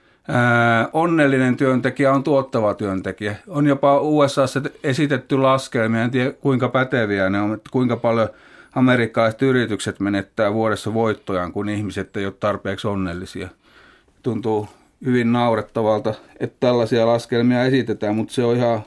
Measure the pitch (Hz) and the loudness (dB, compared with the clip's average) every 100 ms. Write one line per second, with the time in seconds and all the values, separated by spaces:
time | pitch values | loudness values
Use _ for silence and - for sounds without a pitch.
0 | _ _ - 123 120 120 117 113 113 156 | _ _ -4 0 2 4 4 2 0 0
1 | 170 165 143 135 127 120 135 127 127 - | 0 2 4 2 0 2 0 2 -2 0
2 | 135 135 135 139 131 120 107 98 104 95 | 2 2 2 0 0 0 0 0 -4 -4
3 | 95 92 104 104 - 147 147 139 143 143 | -6 -6 -8 -8 -8 0 2 4 4 4
4 | 147 151 139 156 131 135 143 - 151 131 | 2 2 2 2 0 -2 -6 -6 -4 0
5 | 143 135 - 139 135 131 - 123 110 113 | 0 -2 0 2 2 2 0 -2 0 0
6 | 120 127 127 - 143 127 123 131 123 127 | 0 0 -2 -2 -2 0 0 0 0 0
7 | 107 101 95 101 104 107 - 131 123 117 | 0 0 0 0 -2 -6 -4 -2 0 0
8 | 117 117 107 - - - - 131 127 123 | 0 0 0 -4 -20 -20 -8 0 2 2
9 | 110 - 113 110 135 127 110 104 - - | 0 0 0 0 0 2 0 -4 -6 -4
10 | 101 98 - - 104 110 110 101 - 113 | -2 -2 -6 -2 -2 0 -2 -2 -4 -2
11 | 113 104 - 92 90 101 104 104 104 95 | -2 -2 -4 -4 -4 -6 -4 -4 -6 -6
12 | 92 107 98 - 107 98 98 98 110 101 | -8 -6 -8 -4 -4 -4 -6 -6 -4 -4
13 | 92 87 92 92 90 - _ - - _ | -4 -6 -12 -12 -12 -16 _ -20 -20 _
14 | _ _ 127 110 110 107 107 - _ _ | _ _ -6 -4 -2 -4 -4 -16 _ _
15 | 139 123 117 120 120 110 - - 110 107 | -2 0 2 2 2 0 -2 -2 0 0
16 | 107 104 - - 123 - 123 120 113 120 | -2 -8 -14 -10 -10 -2 0 2 2 2
17 | 113 117 - 120 120 123 131 135 117 104 | 2 2 0 0 2 2 2 0 0 -4
18 | 107 107 110 - 120 123 120 113 | -2 -2 -2 -2 0 2 0 -2